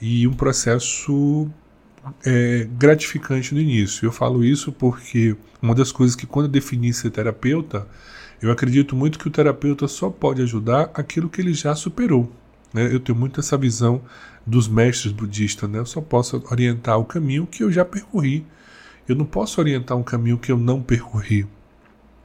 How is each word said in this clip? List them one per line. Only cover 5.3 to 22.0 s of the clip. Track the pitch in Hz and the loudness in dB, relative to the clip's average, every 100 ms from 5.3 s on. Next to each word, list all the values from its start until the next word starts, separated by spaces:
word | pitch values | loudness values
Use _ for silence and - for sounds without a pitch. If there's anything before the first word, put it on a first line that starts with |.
| 107 - - | 0 -8 -4
uma | 117 117 | 0 2
das | 131 | 2
coisas | - 127 123 | 2 2 2
que | - | -4
quando | 139 147 | -2 0
eu | |
defini | 135 139 123 120 | 0 0 -2 -2
ser | 120 117 | -2 -4
terapeuta, | 107 113 104 127 160 156 101 101 - - - - - | -4 -4 -2 -2 -2 -2 -8 -10 -16 -20 -20 -20 -6
eu | 110 | -2
acredito | 120 131 131 143 131 | 0 2 4 2 2
muito | 151 151 | 0 0
que | 165 | -4
o | |
terapeuta | 156 147 - 147 139 147 | 2 2 2 0 0 -2
só | - 185 | -4 -6
pode | 180 139 131 | -2 -2 0
ajudar | 123 113 110 131 165 - | -2 -2 0 2 0 -4
aquilo | 139 - 165 | -6 -4 -4
que | - | -2
ele | 180 | -2
já | 151 147 151 | -2 -2 -4
superou, | 180 - 240 131 120 - _ _ _ | -4 -2 2 2 2 -6 _ _ _
né? | 110 120 | -2 0
Eu | 127 | 0
tenho | 127 117 | 0 -2
muito | 131 147 | -2 -4
essa | 143 139 | -2 0
visão | 131 110 120 123 - - - - | 0 2 2 0 -4 -20 -20 -14
dos | - 120 110 | 0 2 2
mestres | 110 120 117 107 | 4 4 2 -4
budistas, | 104 107 104 104 - 104 | -6 -6 -2 -2 -2 -6
né? | 107 | -6
Eu | 120 | -6
só | 160 | -8
posso | 151 120 120 123 - | 0 0 0 -4 -4
orientar | 120 123 120 117 110 | 0 0 0 0 0
o | 117 | 0
caminho | 175 147 139 170 | -2 -2 -2 -4
que | - | -2
eu | 214 | 0
já | 175 175 | 2 0
percorri. | 202 - 202 139 147 156 _ - - - - - | -2 -4 -2 0 0 -6 _ -20 -20 -20 -14 -4
Eu | 135 | -2
não | 151 | 0
posso | 196 208 - | -2 -4 0
orientar | 151 135 120 123 | 0 0 -2 -4
um | |
caminho | 120 120 117 120 | -2 -2 0 0
que | 127 | 0
eu | 123 | 0
não | 117 135 | 2 0
percorri. | 120 117 - 107 - 104 101 - - _ _ _ | 0 -2 -2 -6 0 0 -2 -10 -20 _ _ _